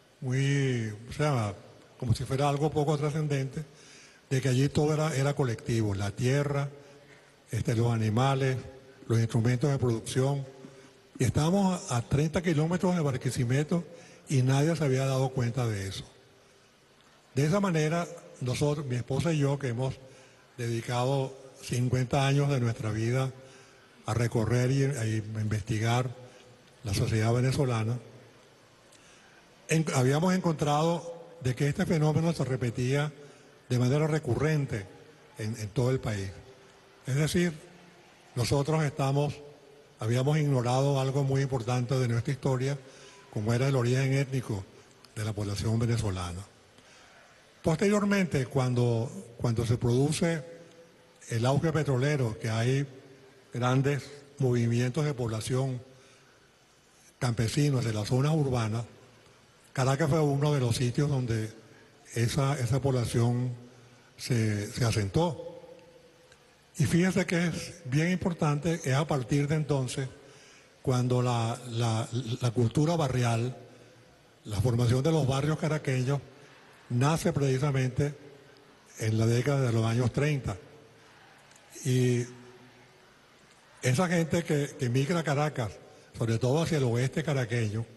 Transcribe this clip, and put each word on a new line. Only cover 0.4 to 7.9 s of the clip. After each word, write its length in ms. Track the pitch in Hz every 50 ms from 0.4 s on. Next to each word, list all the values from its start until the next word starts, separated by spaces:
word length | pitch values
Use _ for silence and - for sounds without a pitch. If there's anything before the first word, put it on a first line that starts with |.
| 139 139 139 143 135 131 127 120 110 110 107 107 117 120
o 40 | -
sea, 420 | - 147 151 143 117 107 104 98 - - - - - - - - -
como 160 | 131 131 120
si 100 | - 135
fuera 240 | - 135 135 143 143
algo 220 | 143 143 151 151
poco 280 | 143 151 147 151 151 143
trascendente, 680 | 147 147 143 160 151 147 143 135 135 131 - 160 156 - - - - - - - - - - - - -
de 120 | 139 131
que 80 | 117 135
allí 200 | 123 127 139 143
todo 240 | - 160 147 151 156
era, 220 | 147 156 160 147
era 200 | 131 139 143 143
colectivo, 600 | - 143 123 110 - - - 117 113 110 104 101
la 160 | 98 104 98
tierra, 580 | - - 123 123 135 143 143 143 143 139 139 139 - - - - - - - - - - - - - - _ -
este, 260 | - 107 - 127 117
los 160 | 110 117 120